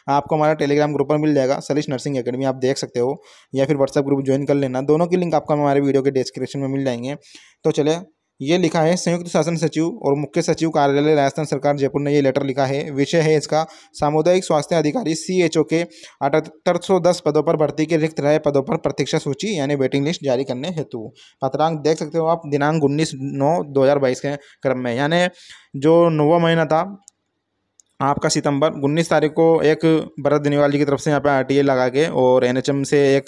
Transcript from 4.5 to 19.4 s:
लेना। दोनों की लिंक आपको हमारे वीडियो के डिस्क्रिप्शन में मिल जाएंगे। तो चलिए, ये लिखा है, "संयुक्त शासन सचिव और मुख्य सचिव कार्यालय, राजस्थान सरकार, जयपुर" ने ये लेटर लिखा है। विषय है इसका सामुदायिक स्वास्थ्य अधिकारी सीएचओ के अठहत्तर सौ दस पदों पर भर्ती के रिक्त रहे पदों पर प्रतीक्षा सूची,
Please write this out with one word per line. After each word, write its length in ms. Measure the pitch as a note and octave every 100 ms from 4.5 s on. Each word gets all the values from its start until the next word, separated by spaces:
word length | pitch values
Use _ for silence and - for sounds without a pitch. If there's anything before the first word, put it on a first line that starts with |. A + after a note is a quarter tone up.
लेना। 260 | C#3+ C3+ B2+
दोनों 260 | C#3 D3+ E3+
की 100 | F3+
लिंक 180 | F3
आपको 200 | D#3 -
हमारे 260 | D3+ D3 C#3
वीडियो 220 | C#3+ C3+
के 80 | C3+
डिस्क्रिप्शन 480 | C3+ B2 - C3 C#3+
में 100 | C3+
मिल 160 | C#3
जाएंगे। 300 | C3+ A#2+ B2+ D3 - - - _
तो 60 | D#3+
चलिए, 300 | D#3 C#3+ E3 G3 _ _ _
ये 160 | C#3 F3
लिखा 220 | E3 E3+
है, 160 | D#3 F3+
"संयुक्त 300 | - E3+ F3
शासन 300 | F#3 D3+ E3
सचिव 300 | D#3+ D#3 E3 A#3
और 120 | C#3
मुख्य 280 | C#3+ D3 E3+
सचिव 280 | D#3+ D3+ D#3+
कार्यालय, 440 | D#3 C#3+ C#3 D3+
राजस्थान 300 | D3+ C#3 D3
सरकार, 320 | D3+ C#3+ C#3+ C#3+
जयपुर" 240 | C3+ C#3+
ने 140 | C#3+
ये 60 | D3
लेटर 220 | C3+ C3+
लिखा 240 | C3+ C3 C3+
है। 240 | C#3 D#3
विषय 300 | C3+ C#3 E3+
है 160 | D#3 D#3
इसका 300 | C#3+ D3+ D#3+ - -
सामुदायिक 520 | - D3 D#3 D#3+ F#3
स्वास्थ्य 320 | F#3 D#3 C#3+ E3+
अधिकारी 380 | D3 D3+ F#3
सीएचओ 480 | D#3+ - F#3 E3 E3
के 200 | D#3 D#3+ E3+ - - _
अठहत्तर 540 | C#3 D#3 D#3 - - E3+
सौ 240 | - F#3+
दस 220 | F3 F3 D3+
पदों 160 | D3+
पर 140 | D3+ D#3+
भर्ती 300 | D3 C#3 D#3
के 100 | E3
रिक्त 240 | D#3 -
रहे 180 | C#3+ D3+
पदों 240 | D3 C#3
पर 140 | C3+ E3
प्रतीक्षा 420 | G3 - C#3 A#2+
सूची, 400 | D3 C3+